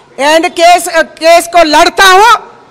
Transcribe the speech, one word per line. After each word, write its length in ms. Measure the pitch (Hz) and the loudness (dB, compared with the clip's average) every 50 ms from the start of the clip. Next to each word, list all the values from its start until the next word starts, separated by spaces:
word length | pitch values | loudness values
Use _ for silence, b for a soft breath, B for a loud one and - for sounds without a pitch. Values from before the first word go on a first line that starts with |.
| B B _ - 262 294 | B B _ -6 -4 -2
and 220 | 311 330 330 359 | -2 -2 -2 -4
केस, 360 | - 339 330 339 349 359 359 359 | -4 -2 0 2 0 0 -2 -4
केस 580 | 330 330 311 220 - - 302 330 339 339 349 - | -4 -4 -4 -4 -8 -4 -2 0 0 0 0 0
को 160 | - 349 330 | 0 0 0
लड़ता 440 | 311 294 302 339 359 - - 392 381 | 2 0 0 0 0 0 0 0 2
हूँ। 220 | 370 381 415 480 440 - - - - - _ _ | 2 2 2 2 0 -2 -4 -10 -20 -20 _ _